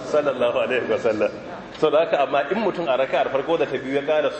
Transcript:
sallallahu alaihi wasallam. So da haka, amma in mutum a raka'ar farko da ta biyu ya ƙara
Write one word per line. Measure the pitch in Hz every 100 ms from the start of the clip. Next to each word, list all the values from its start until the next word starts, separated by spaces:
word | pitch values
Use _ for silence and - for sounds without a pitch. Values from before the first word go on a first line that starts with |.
| -
sallallahu | 151 147 123 120 127
alaihi | 113 123 -
wasallam. | 107 117 107 104 - - - - -
So | 156
da | 147 165
haka, | 156
amma | 135 143 143
in | 202
mutum | 196 170 165
a | 147
raka'ar | 135 170 123
farko | 135 135 165
da | 180
ta | 127
biyu | 127
ya | 139
ƙara | 139 151 139